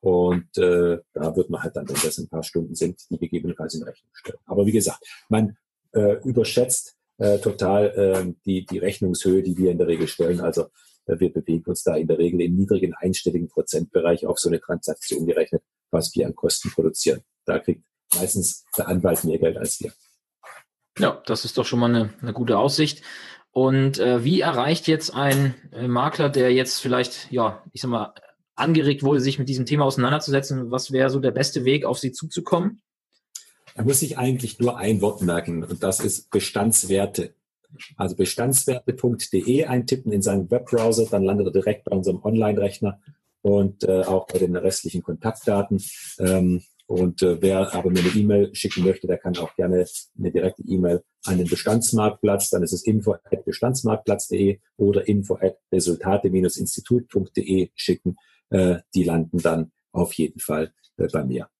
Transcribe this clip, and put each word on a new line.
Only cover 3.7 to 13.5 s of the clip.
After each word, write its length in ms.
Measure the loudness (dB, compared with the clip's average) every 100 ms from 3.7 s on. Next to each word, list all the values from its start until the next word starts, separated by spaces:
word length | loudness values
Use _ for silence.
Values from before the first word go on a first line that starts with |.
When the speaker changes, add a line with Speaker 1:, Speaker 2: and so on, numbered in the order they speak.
| -8
Speaker 1:
in 80 |
Rechnung 280 | -12 -16 _
stellen. 240 | -20 -18 -18 _
Aber 200 | 0 4
wie 60 |
gesagt, 280 | 2 0 -4 -16 -20 _
man, 280 | 0 0 -2 _ _ _
äh, 240 | 2 2 2
überschätzt, 720 | 0 0 2 2 0 -2 -6 _ _ _
äh, 220 | 2 2
total, 460 | 0 -2 0 2 2
äh, 460 | 2 2 2 -2 -6 -4
die, 200 | -4 -4
die 120 | -4
Rechnungshöhe, 640 | -4 -2 -2 0 2 2
die 160 | 2 2
wir 140 | 2
in 60 | 2
der 100 | 0
Regel 200 | 0 -2
stellen. 340 | -2 0 0
Also, 220 | 0 -2 -4 _ _ _ -6
äh, 120 | -2
wir 120 | 0
bewegen 300 | -2 -2 -2 -2
uns 180 | -4
da 120 | -2 -2
in 120 | 0
der 100 | 2
Regel 220 | 2 2
im 140 | 0 2
niedrigen 380 | 2 2 0
einstelligen 540 | -2 -4 -2 -2 -2
Prozentbereich 760 | -2